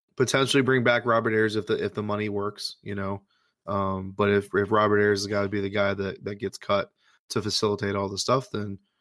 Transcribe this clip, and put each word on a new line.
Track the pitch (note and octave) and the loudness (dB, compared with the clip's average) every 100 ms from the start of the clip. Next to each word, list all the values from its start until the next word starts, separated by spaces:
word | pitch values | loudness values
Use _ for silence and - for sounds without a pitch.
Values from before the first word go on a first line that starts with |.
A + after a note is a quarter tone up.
| _ - | _ -2
potentially | B2 C3+ C3 C#3+ | 2 2 4 2
bring | B2+ C3 | 4 4
back | A#2+ A#2+ A#2+ | 4 2 4
Robert | A2+ A2+ | 2 2
Ayers | A2 A2 G#2+ | 2 2 0
if | G2+ | -2
the, | |
if | A2+ G#2 | -2 -2
the | - | -4
money | G#2 G#2 G#2+ | -4 -2 -2
works, | G2+ G2+ G#2 - - | -2 -4 -6 -12 -12
you | - | -10
know. | G2 G2 G2 _ _ _ _ - | -6 -6 -6 _ _ _ _ -6
Um, | G2+ G2 F#2+ F#2+ F#2+ | -2 -2 -4 -6 0
but | G2+ | 2
if, | G2+ G2+ | 2 2
if | G#2+ G2 | 0 2
Robert | G#2+ G#2+ G#2 | 4 4 4
Ayers | G#2 G2+ | 4 2
has | G2+ | 0
gotta | G#2 G2 | -2 -2
be | G2+ | -2
the | G2 | -2
guy | G2+ G2+ | 0 0
that, | G2 G2 - | 0 -4 -6
that | G2 G2+ | -10 -8
gets | G2 - | -8 -8
cut | - G2+ - _ _ _ - | -2 0 -2 _ _ _ -6
to | A#2 | -4
facilitate | G2+ - A2 G2+ G2+ G2 | -2 0 0 0 -2 -2
all | G2 | -4
the | G2 | -4
stuff, | - B2+ C3 | 0 0 -2
then – | A2 G#2 G2 _ _ | -8 -8 -12 _ _